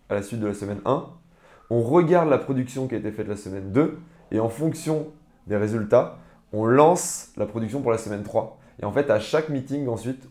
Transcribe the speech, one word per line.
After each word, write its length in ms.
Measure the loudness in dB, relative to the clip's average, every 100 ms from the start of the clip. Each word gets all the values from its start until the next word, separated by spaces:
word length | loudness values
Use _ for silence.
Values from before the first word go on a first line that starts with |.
| -6
à 40 |
la 80 | -4
suite 200 | -4 -4
de 40 | -4
la 80 |
semaine 260 | -4 -6 -4 0
un. 200 | -2 -2 -16 _ _ _ -16 -2
On 120 | 0
regarde 480 | 4 4 6 4 4
la 80 | 2
production 500 | 0 -4 -4 -4 -4
qui 80 | -4
a 20 |
été 140 | -6
faite 160 | -6 -6
la 100 | -8
semaine 340 | -8 -10 -2
deux. 280 | 2 2 0 -16 -20 -4
Et 100 | 0
en 80 | 0
fonction 580 | -2 -4 -2 -4 -4 -6 -14 _ _ -4
des 80 | -2
résultats, 640 | 0 -2 4 4 4 -4 -20 _ _
on 140 | 0 4
lance 640 | 8 8 6 0 -8 -10 -6
la 80 | -6
production 360 | -4 -4 -2
pour 100 | 0
la 60 | 0
semaine 260 | -2 -8
trois. 360 | -4 -2 -4 -8 -20 -10
Et 40 | -4
en 60 |
fait, 180 | 0 2
à 100 | 2
chaque 300 | 2 -2 0
meeting 380 | -4 -4 -4 -4
ensuite, 400 | -4 -6 -8 -12